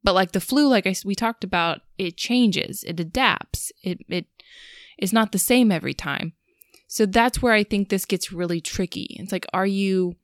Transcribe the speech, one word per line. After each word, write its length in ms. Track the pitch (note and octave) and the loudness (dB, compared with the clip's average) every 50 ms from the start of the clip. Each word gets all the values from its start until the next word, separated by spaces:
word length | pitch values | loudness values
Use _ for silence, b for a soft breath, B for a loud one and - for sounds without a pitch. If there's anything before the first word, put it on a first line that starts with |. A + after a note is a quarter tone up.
| - | 2
But, 100 | G3+ F3+ | 4 4
like, 200 | F#3 F#3 F3 - | 4 2 2 0
the 80 | F#3 | -4
flu, 260 | - - B3+ C#4+ D4 | -4 0 2 4 4
like 180 | C#4 B3+ G#3 F#3 | 6 4 4 2
I 60 | F#3+ | 0
s-, 140 | F#3 - - | -4 -2 -4
we 100 | G3 G3+ | -4 -4
talked 280 | - A#3 A3+ A#3 _ - | -2 -2 -4 -4 _ -6
about, 360 | F#3 F#3 F3 E3+ E3+ D#3 - _ _ _ | -4 -2 0 0 0 -2 -6 _ _ _
it 180 | - F#3+ E3+ E3+ | -6 -6 -6 -6
changes, 680 | - - - A#3+ B3 B3 G#3+ E3 - - - - - - | -8 -4 0 2 4 4 4 4 2 -2 -4 -6 -10 -10
it 160 | - E3 E3 | -8 -6 -6
adapts, 720 | E3+ D#3+ - B3+ C4 A3 - - - _ - - - - - _ | -6 -4 -2 2 2 2 2 0 -6 _ -10 -10 -10 -12 -14 _
it, 200 | - F#3 F3 - - | -6 -6 -6 -6 -8
it 200 | - - F3+ E3+ _ _ B B B B B B B B B B B B B | -6 -6 -6 -6 _ _ B B B B B B B B B B B B B
is 120 | - F#3 G#3+ | -4 2 2
not 180 | A3+ A3 G#3 | 2 2 2
the 80 | - F#3 | 0 -2
same 320 | - - B3 B3+ B3 G#3+ | 2 4 4 6 6 4
every 240 | F#3 D#3+ - C3+ - | 4 2 -2 -6 -8
time. 380 | - - D3 C#3 - - E3 - _ _ b b b b b b b b | -6 -6 -4 -4 -4 -6 -8 -10 _ _ b b b b b b b b
So 200 | b - - A3 | b 0 0 0
that's 340 | G3 F#3+ A#3 A#3 B3+ - - | 4 4 4 4 4 0 0
where 120 | - A#3+ A3 | 2 4 4
I 100 | G#3+ G#3 | 4 2
think 260 | _ G#3+ G3+ G3 - | _ 0 -2 0 0
this 160 | G3+ F#3+ - | -2 -4 -2
gets 260 | _ F#3+ F3+ - - | _ -4 -4 -4 -8
really 300 | F#3+ E3+ F3+ E3+ F3 E3+ | -6 -6 -4 -2 -4 -4
tricky. 540 | - - - - F#3+ E3+ - - - - - - | -4 -6 -4 -4 -4 -4 -4 -10 -10 -10 -10 -14
It's 120 | - G3 | -10 -8
like, 160 | G3 F3+ - - | -8 -8 -6 -4
are 140 | - F3+ F#3+ | -2 0 0
you 500 | G3 G3 G3 G3 F#3+ F#3+ F#3 F#3 F3+ F3 _ | 0 0 0 0 2 2 2 0 0 -4 _